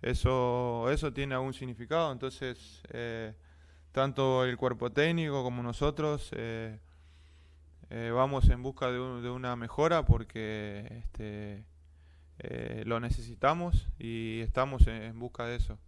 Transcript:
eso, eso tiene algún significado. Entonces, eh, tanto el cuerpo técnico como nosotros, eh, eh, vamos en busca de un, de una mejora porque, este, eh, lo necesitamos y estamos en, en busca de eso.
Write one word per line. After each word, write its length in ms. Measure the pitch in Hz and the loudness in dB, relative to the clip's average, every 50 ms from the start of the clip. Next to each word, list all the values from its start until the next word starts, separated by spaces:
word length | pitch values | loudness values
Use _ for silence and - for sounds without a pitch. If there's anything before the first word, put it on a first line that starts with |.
| - | -2
eso, 880 | - 127 - - 131 131 131 123 123 120 123 123 123 117 117 117 123 | 0 -2 2 2 2 4 4 2 2 2 2 0 0 -2 0 2 2
eso 200 | 143 151 156 151 123 | 2 2 0 -2 -2
tiene 220 | 135 139 139 135 | -2 -4 -2 -2
algún 200 | 127 131 135 127 | -2 -2 -4 -4
significado. 580 | - 135 127 120 104 120 113 151 165 170 156 135 | -6 -8 -10 -8 -10 -6 -2 0 2 2 0 -2
Entonces, 720 | 120 - 131 127 - 139 127 123 - - - - - - - | -4 -6 -6 -6 -6 -8 -8 -8 -8 -14 -20 -20 -20 -18 -12
eh, 420 | - 117 120 117 113 113 113 110 110 - - - - - - - - - - - - | -8 -6 -6 -6 -6 -6 -6 -8 -10 -14 -20 -20 -20 -20 -20 -20 -20 -20 -20 -6 0
tanto 520 | 131 135 139 131 - 135 131 131 127 127 | 0 0 0 2 2 2 4 4 4 4
el 140 | 127 123 117 | 2 0 0
cuerpo 340 | - 127 123 107 117 123 104 | 0 -2 0 0 -4 -2 2
técnico 500 | 143 147 165 170 170 160 156 139 139 127 | 2 4 4 4 2 0 0 0 -2 -2
como 200 | 127 123 123 120 | -2 -2 -4 -4
nosotros, 680 | 120 117 - 143 147 147 - 151 151 147 147 - - - | -4 -4 0 0 0 2 2 0 0 0 -2 -4 -8 -8
eh, 480 | - 113 117 113 113 113 113 110 107 - - - - - - - - - - - - - - - - - - - - - - | -6 -6 -6 -6 -6 -6 -8 -10 -12 -16 -20 -20 -20 -20 -20 -20 -20 -20 -20 -20 -20 -20 -20 -20 -20 -20 -20 -20 -20 -16 -12
eh, 220 | - 113 117 117 117 | -10 -6 -4 -2 2
vamos 340 | 123 131 139 139 135 123 - | 2 2 2 4 8 8 8
en 120 | 139 120 123 | 8 8 0
busca 280 | 131 135 - 135 127 | -6 -6 -2 -2 -2
de 100 | 123 123 | -2 -2
un, 220 | 127 127 127 120 120 | -4 -4 -6 -6 -6
de 80 | 123 | -6
una 260 | 123 127 127 123 123 | -6 -4 -4 -4 -4
mejora 480 | 120 117 113 - - 147 165 170 165 147 | -4 -6 -8 0 2 4 4 4 2 6
porque, 840 | - - - 110 - - 113 110 107 110 107 104 104 101 104 104 - - 117 113 | 6 6 6 6 -6 -6 -6 -4 -4 -4 -4 -6 -6 -8 -8 -10 -10 -12 -8 -8
este, 600 | - - - 113 107 104 104 104 104 104 101 110 - - - - - - - - - - - - - - - | -8 -8 -6 -8 -8 -8 -8 -8 -10 -10 -12 -14 -18 -20 -20 -20 -20 -20 -20 -20 -20 -20 -20 -20 -20 -20 -14
eh, 420 | - - - 120 117 117 117 110 110 | -10 -8 -6 -6 -6 -6 -6 -6 -4
lo 160 | 110 117 113 | -2 -2 -2
necesitamos 880 | 120 120 - - - 113 120 - - 139 156 170 175 175 175 - - - - - | 0 0 -2 -2 -2 -8 -8 0 2 2 2 2 0 2 2 2 2 2 -6 -6
y 420 | - 113 113 113 113 113 110 113 | -6 -6 -6 -4 -4 -4 -4 -4
estamos 460 | 113 113 - - 131 139 139 127 - | -2 -2 0 0 0 0 8 8 8
en, 160 | 117 113 113 107 | 8 8 -2 -6
en 160 | 113 113 113 | -8 -10 -8
busca 280 | 117 123 - - 120 | -10 -10 -8 -6 -6
de 100 | 117 120 | -4 -2
eso. 220 | 120 - - 104 101 - | -2 -2 -4 -4 -8 -12